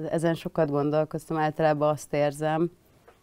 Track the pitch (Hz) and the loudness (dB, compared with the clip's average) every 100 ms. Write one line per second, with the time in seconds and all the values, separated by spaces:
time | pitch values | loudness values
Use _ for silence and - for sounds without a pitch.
0 | 160 165 170 160 175 - 156 143 147 156 | -4 0 0 -2 -4 0 0 2 2 0
1 | 151 160 - 160 156 151 156 147 151 151 | 0 -6 -6 -2 0 2 2 4 2 0
2 | - 147 147 143 156 160 170 - _ _ | -2 0 0 0 -2 0 -2 -6 _ _
3 | - _ | -20 _